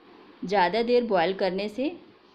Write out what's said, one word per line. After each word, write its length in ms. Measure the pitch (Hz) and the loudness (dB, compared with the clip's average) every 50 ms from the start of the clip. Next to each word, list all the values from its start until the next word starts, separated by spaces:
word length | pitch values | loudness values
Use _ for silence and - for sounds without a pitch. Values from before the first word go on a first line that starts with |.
| - - - - - - - - - | -20 -20 -20 -20 -20 -20 -18 -12 -6
ज़्यादा 380 | 175 196 202 180 175 180 226 240 | -2 2 2 2 2 2 0 0
देर 200 | 233 247 240 240 | 2 2 2 2
boil 280 | 220 196 180 160 180 190 | 2 2 2 2 2 0
करने 320 | 190 202 185 180 190 202 214 | 0 -2 -2 -2 -2 -6 -6
से 260 | 208 - 254 320 349 - - - - _ _ _ _ | -6 -4 -4 -4 -6 -8 -18 -20 -20 _ _ _ _